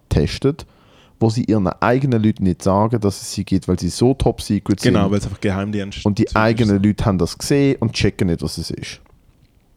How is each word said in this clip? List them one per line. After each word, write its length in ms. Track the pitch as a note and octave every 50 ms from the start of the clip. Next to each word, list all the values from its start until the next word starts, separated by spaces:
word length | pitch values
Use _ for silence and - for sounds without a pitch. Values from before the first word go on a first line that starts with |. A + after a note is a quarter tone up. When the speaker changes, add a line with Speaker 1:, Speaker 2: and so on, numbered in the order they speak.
| _ -
Speaker 1:
testet, 580 | - D#2+ D2 - - - - C3+ D#3+ - - - _ _ _ _ _ - _ _ _ -
wo 120 | A2+ A2+
sie 140 | G#2+ B2 -
ihren 220 | - A2 G#2+ F#2 E2+
eigenen 540 | - - - A2 B2 C3 B2+ A#2+ A#2 A2
Leuten 200 | G#2+ A2 G2+ - F#2+
nicht 180 | F#2 E2+ -
sagen, 380 | - F#2+ F#2 G2+ G#2+ A2+ B2 G#2+
dass 220 | G#2 G2 - -
es 100 | - -
sie 120 | - G#2 F#2
gibt, 240 | - F#2+ F2+ - -
weil 100 | F2+ -
sie 100 | F2+ E2+
so 240 | - - A#2 B2+ C3+
top 280 | - - B2+ - -
secret 380 | - - G#2 G2 - - G2+ -
sind. 120 | - B2
Speaker 2:
Genau, 180 | - G#2+ G2 G2
weil 80 | G2+ G2+
es 60 | -
einfach 160 | G2 G2 -
Geheimdienst 640 | - G#2 F#2+ G2 G2 G#2+ G#2 G2+ G2 G2+ - - -
Speaker 1:
Und 140 | G#2 F#2+ -
die 60 | G#2
Speaker 2:
Zeug 40 | -
ist. 40 | -
Speaker 1:
eigenen 460 | G#2+ A2 A2+ A#2 A#2 A#2 G#2 G2+ G2
Leute 220 | G2+ G#2 G2 - -
haben 100 | G#2+ F#2+ E2+
das 200 | E2+ - - -
gesehen 380 | - - C#3+ C#3+ C#3 C#3 C3+ -
und 120 | A2 A2 -
checken 320 | - - G2+ - - G#2+
nicht, 160 | F2 E2+ -
was 160 | D2 D#2 - E2
es 120 | D#2+ -
ist. 300 | - - - - - - - _ _ _ _ _ _ _ _ _ _ _ _ _ _